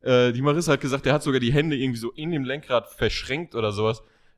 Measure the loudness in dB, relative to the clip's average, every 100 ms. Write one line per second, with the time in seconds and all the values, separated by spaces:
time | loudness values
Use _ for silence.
0 | 4 4 4 2 0 0 2 0 0 -2
1 | 0 0 2 0 2 0 0 0 -2 -4
2 | -8 -8 -6 -4 -4 -6 0 0 0 -2
3 | -2 -2 -6 -6 -6 -2 -2 0 0 -2
4 | -10 _ _